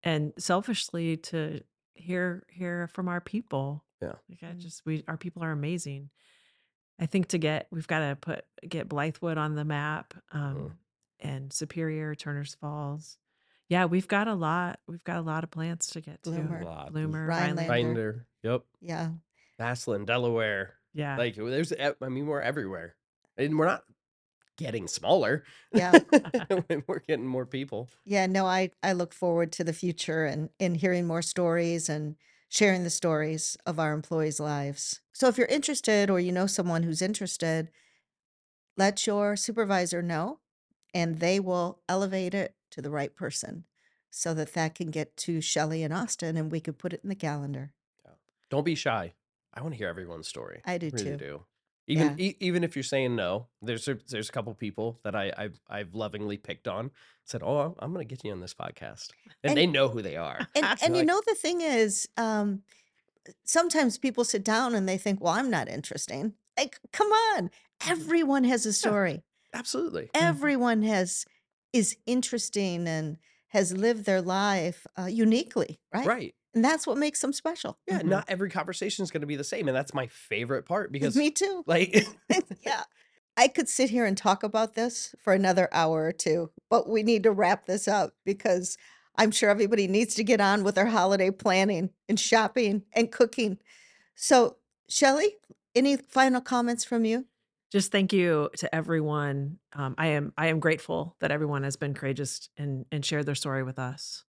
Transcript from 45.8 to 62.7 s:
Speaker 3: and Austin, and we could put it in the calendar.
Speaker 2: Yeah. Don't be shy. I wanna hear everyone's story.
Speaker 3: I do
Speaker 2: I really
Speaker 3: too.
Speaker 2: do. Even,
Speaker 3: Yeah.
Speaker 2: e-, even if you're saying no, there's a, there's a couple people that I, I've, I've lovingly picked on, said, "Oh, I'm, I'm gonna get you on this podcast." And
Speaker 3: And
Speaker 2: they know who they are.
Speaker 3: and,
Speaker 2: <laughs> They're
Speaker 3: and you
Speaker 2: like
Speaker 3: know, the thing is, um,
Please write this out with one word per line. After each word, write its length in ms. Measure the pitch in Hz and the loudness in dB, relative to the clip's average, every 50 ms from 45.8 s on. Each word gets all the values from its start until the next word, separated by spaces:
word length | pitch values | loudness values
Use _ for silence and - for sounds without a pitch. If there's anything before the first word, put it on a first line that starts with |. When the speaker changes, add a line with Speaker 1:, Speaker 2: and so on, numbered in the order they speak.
| 160 | -2
Speaker 3:
and 100 | 151 151 | -2 -2
Austin, 420 | 190 247 233 - - 175 165 160 | -4 -4 -4 -4 -4 -4 -4 -2
and 140 | 165 156 156 | -2 -2 -2
we 80 | 160 160 | -4 -6
could 180 | 156 - 151 | -6 -6 -10
put 160 | _ - 180 175 | _ -8 -10 -10
it 80 | - - | -8 -8
in 40 | 196 | -8
the 60 | 196 | -8
calendar. 580 | 196 - 156 147 147 143 139 143 139 135 143 _ _ _ _ _ _ _ | -4 -4 -4 -4 -4 -6 -6 -8 -8 -10 -12 _ _ _ _ _ _ _
Speaker 2:
Yeah. 80 | - _ _ _ _ _ _ _ _ | -20 _ _ _ _ _ _ _ _
Don't 140 | - 139 147 | -2 0 0
be 100 | 170 160 | 0 -2
shy. 400 | - - 143 117 107 90 85 - _ _ _ _ _ _ _ _ | 0 0 0 0 0 -2 -6 -10 _ _ _ _ _ _ _ _
I 60 | 107 123 | -12 -10
wanna 140 | 165 151 | -10 -8
hear 100 | 113 107 90 | -6 -6 -6
everyone's 380 | 85 90 92 85 85 78 - | -6 -8 -10 -12 -12 -12 -12
story. 340 | - - - 57 50 50 50 - | -12 -12 -12 -12 -14 -16 -12 -8
Speaker 3:
I 140 | - 180 175 | -6 -6 -4
do 80 | 170 156 | -4 -4
Speaker 2:
I 20 | 143 | -4
really 120 | 117 101 90 73 | -4 -4 -4 -6
Speaker 3:
too. 40 | |
Speaker 2:
do. 280 | 71 67 69 73 73 - _ _ _ _ _ _ _ _ - | -8 -10 -10 -12 -12 -14 _ _ _ _ _ _ _ _ -2
Even, 280 | 143 156 160 147 143 156 | 2 4 4 2 2 0
Speaker 3:
Yeah. 80 | 185 | -2
Speaker 2:
e-, 100 | 196 - _ | -4 -2 _
even 240 | 202 180 175 175 170 | -2 0 0 2 0
if 120 | 165 165 | 0 -2
you're 60 | 143 131 | -6 -4
saying 340 | - - 135 131 127 120 | -2 0 0 0 0 0
no, 300 | 117 95 87 92 107 120 _ _ _ - | 0 0 -2 -2 -4 -6 _ _ _ -8
there's 260 | 113 120 113 - - | -8 -6 -6 -4 -6
a, 80 | 135 - _ - | -6 -6 _ -8
there's 180 | 127 107 107 - | -8 -8 -8 -6
a 40 | - | -8
couple 200 | 131 110 120 107 | -8 -8 -8 -10
people 480 | - - 107 95 - 110 117 113 - _ | -8 -10 -8 -6 -4 -6 -6 -6 -8 _
that 120 | 107 98 | -6 -4
I, 160 | 110 98 98 - - | -4 -4 -4 -6 -6
I've, 200 | 104 107 78 - _ _ | -10 -12 -12 -16 _ _
I've 240 | - 104 104 85 87 | -12 -12 -12 -10 -8
lovingly 420 | 110 110 104 - 107 104 104 104 | -8 -8 -6 -6 -8 -8 -6 -8
picked 320 | 101 _ - - - _ 120 | -8 _ -12 -14 -10 _ -8
on, 220 | 90 98 117 135 _ _ - _ _ _ _ | -6 -6 -8 -10 _ _ -20 _ _ _ _
said, 180 | - - 120 - | -12 -12 -8 -4
"Oh, 180 | 92 139 147 | -2 -2 0
I'm, 140 | 143 160 175 - | -2 -2 -6 -8
I'm 140 | - 139 175 | -10 -8 -8
gonna 100 | 185 151 | -8 -8
get 180 | 113 131 127 - | -10 -12 -10 -10
you 60 | 107 101 | -10 -8
on 80 | 92 | -8
this 120 | 90 95 - | -10 -14 -12
podcast." 560 | _ 50 50 - - - 53 52 - - - - _ _ - - _ - | _ -12 -12 -12 -12 -16 -16 -14 -16 -18 -18 -20 _ _ -20 -20 _ -2
And 100 | - 294 | 0 4
Speaker 3:
And 40 | |
Speaker 2:
they 100 | 294 170 | 4 4
know 220 | 180 151 135 139 127 | 4 4 4 2 2
who 140 | 113 120 101 | 2 -2 -6
they 120 | 92 71 | -6 -6
are. 200 | 80 85 76 - - - - _ | -6 -6 -6 -6 -8 -8 -2 _
Speaker 3:
and, 100 | 294 302 | 0 2
Speaker 2:
<laughs> 0 | |
They're 120 | 285 - 302 - | 2 0 2 2
Speaker 3:
and 120 | 339 339 | 2 4
you 40 | 359 | 4
Speaker 2:
like 60 | 330 | 4
Speaker 3:
know, 160 | 311 349 403 427 | 4 4 2 2
the 80 | - 427 | 0 0
thing 280 | - - 320 359 349 339 | 0 0 -2 -2 0 0
is, 440 | 320 269 233 220 214 196 - - - _ - | 2 4 4 4 2 2 -2 -4 -6 _ -2
um, 440 | 233 220 220 214 208 208 196 196 202 _ | 0 0 2 2 2 0 -2 -4 -6 _